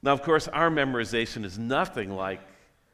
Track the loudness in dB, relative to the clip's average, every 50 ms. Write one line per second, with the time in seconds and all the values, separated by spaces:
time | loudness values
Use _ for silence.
0 | 4 4 2 4 4 2 2 2 2 0 0 2 2 2 4 2 2 2 0 -2
1 | -2 0 0 0 0 0 -4 -8 -8 -8 -8 -6 -4 -2 0 0 0 -2 -4 -6
2 | -6 -6 -4 -4 -4 -4 -6 -6 -10 -18 -20 -20 _ _ _ _ _ _